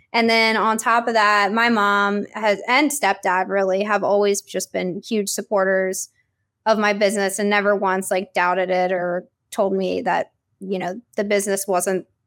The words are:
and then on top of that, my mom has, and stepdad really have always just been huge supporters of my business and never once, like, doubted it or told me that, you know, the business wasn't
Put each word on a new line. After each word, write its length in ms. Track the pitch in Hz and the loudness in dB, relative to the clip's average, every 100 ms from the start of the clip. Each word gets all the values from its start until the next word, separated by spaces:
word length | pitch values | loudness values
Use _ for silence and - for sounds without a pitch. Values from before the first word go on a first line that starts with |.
| _ | _
and 160 | 233 226 | -2 2
then 280 | 226 220 220 | 4 2 2
on 200 | 208 220 | 0 0
top 300 | 240 233 233 | 0 0 2
of 80 | 226 | 2
that, 360 | 208 208 202 | 4 4 2
my 180 | 220 233 | 2 2
mom 560 | 226 202 202 202 202 - 214 | 2 2 2 2 -2 -6 -4
has, 240 | 214 196 - | -2 -2 0
and 240 | 254 294 | 2 2
stepdad 580 | - 196 196 196 185 190 | 0 -2 0 0 0 0
really 320 | 196 190 185 | 0 0 0
have 200 | 208 202 | 0 -2
always 380 | 175 202 202 202 | 2 2 2 0
just 300 | - 190 - | -4 -8 -6
been 300 | 190 180 180 | -6 -4 -6
huge 260 | - 220 196 | -4 -4 -2
supporters 800 | - - 208 190 190 185 190 - _ _ _ _ _ - | -6 -4 0 2 2 0 -4 -10 _ _ _ _ _ 0
of 100 | 220 | 2
my 160 | 208 | 2
business 460 | 208 208 214 196 190 | 2 0 0 -2 -2
and 100 | 202 | 0
never 260 | 208 202 202 | 2 2 0
once, 360 | 196 190 190 | 0 -2 -2
like, 220 | 185 190 - | -4 -2 0
doubted 340 | 180 180 185 | 0 0 0
it 220 | 185 180 | 0 0
or 360 | 185 180 175 - _ _ | 0 -2 -4 -6 _ _
told 240 | - 196 | -4 -2
me 300 | 190 185 180 | 0 -2 -2
that, 280 | 175 175 - _ _ _ | -2 -2 -4 _ _ _
you 180 | 190 190 | -8 -6
know, 240 | 175 202 - - | -6 -10 -12 -6
the 80 | |
business 440 | 208 202 202 196 - | 0 0 0 -4 0
wasn't 380 | 180 180 190 - _ | -2 0 -2 -4 _